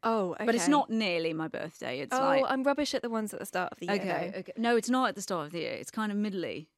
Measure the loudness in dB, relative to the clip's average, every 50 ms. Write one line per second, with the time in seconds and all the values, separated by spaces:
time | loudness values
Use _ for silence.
0 | 2 2 2 2 2 0 -2 -2 2 2 2 4 4 6 6 6 4 4 0 0
1 | 2 2 2 2 0 0 -2 -2 -4 -4 -4 -6 -8 -8 -10 -8 -6 -6 -4 -4
2 | -4 -2 0 2 2 4 4 4 4 2 0 0 2 2 2 2 0 0 -2 -2
3 | -2 -2 -2 -2 -2 -2 -6 -8 -10 -4 -4 -2 -2 -2 -6 -8 -2 0 0 0
4 | 0 0 -2 -2 -2 -4 -6 -8 -10 -10 -6 0 2 4 4 4 4 4 2 2
5 | 2 2 0 -4 -4 -4 -2 -2 -2 -4 -4 -6 -4 -4 -4 -6 -8 -8 -6 -4
6 | -2 -2 0 0 -2 -2 -2 -2 -4 -4 -6 -8 -10 _ _